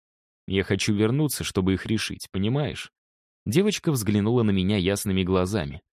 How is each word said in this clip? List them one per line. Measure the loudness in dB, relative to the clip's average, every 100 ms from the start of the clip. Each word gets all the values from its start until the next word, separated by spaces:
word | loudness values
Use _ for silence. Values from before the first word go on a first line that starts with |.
| _ _ _ _ -4
Я | -2
хочу | 0 -2 0
вернуться, | 2 2 2 0 -2 -4
чтобы | 0 0
их | 0 0
решить, | -2 -2 -8 -10
понимаешь?» | -4 -2 0 -2 -6 -14 _ _ _ _ _ 0
Девочка | 2 2 0 -2
взглянула | -2 2 2 2 2
на | 2
меня | 2 2 2
ясными | 2 0 0 0
глазами, | 2 2 2 -2 -4 -10 _